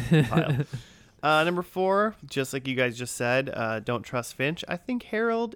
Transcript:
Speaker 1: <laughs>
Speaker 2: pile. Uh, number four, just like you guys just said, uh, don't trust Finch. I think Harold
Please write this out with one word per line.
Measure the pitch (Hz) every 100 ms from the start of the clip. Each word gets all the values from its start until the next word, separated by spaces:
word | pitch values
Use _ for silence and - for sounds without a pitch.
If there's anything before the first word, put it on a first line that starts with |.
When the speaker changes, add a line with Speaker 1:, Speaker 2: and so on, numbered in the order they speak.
| 120
Speaker 1:
<laughs> | 160 123
Speaker 2:
pile. | 160 - 135 143 123 - - - _
Uh, | 147 156 165
number | 175
four, | 175 180 190 196 214 - 143
just | 139 131
like | 139 131
you | 127
guys | 127 117
just | 123 -
said, | 120 131 139
uh, | - 113 110
don't | 107 120
trust | - 123 - -
Finch. | 135 175 -
I | 180
think | - 247
Harold | - 214 233 226 233